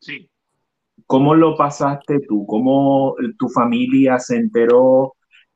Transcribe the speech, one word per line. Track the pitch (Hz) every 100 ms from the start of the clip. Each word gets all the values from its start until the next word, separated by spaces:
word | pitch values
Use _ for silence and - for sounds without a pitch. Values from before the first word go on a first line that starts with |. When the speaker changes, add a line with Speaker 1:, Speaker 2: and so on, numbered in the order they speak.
Speaker 1:
Sí. | - 143 175 _ _ _ _ _ _ _ -
Speaker 2:
¿Cómo | 131 143
lo | 160 165 151
pasaste | 143 147 143 143 - 143 139
tú? | 107 101
¿Cómo | 107 127 135 139 139 135 123 120 -
tu | 123
familia | 127 120 117 127 135 135 127
se | - 120
enteró? | 113 113 117 120 131 131 135 - _ _ _